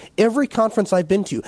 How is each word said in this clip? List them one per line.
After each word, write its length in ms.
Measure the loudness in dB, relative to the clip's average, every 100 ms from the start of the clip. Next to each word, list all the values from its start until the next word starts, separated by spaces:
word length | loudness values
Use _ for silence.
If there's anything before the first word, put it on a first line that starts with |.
| -6 0
every 300 | 0 0 -2
conference 440 | 0 0 0 0
I've 140 | 0 0
been 160 | -2 0
to, 160 | -6